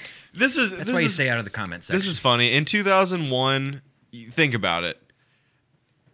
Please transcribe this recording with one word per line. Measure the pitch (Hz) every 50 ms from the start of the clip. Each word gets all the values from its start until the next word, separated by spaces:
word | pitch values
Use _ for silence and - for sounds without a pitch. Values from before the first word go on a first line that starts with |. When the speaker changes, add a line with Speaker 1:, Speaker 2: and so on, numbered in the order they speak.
| - - - - - _
Speaker 1:
This | - 170 247 262 - 269
is, | 240 196
Speaker 2:
that's | 190 175 -
Speaker 1:
this | 220 254
Speaker 2:
why | 269
you | -
Speaker 1:
is, | - -
Speaker 2:
stay | 147 135 127
out | 120 117
of | 107
the | 101
comment | - 110 101 87 85 87 -
section. | - 175 196
Speaker 1:
this | 196 190
is | 160 -
funny. | - 131 120 120 120 120
In | 123 143 151
two | - - 208 196
thousand | 196 190 190 196 180 185 170 156 135
one, | 127 127 131 135 135 135 135 139 139 139 _ _ _ _ _ _
you | - 117 113 113
think | 120 165 156 139 117
about | 107 95 92 85 85 87
it. | 82 - _ _ _ _ _ _ _ _ _ _ _ _ _ _ _ _ _ _ _ _ _ _ _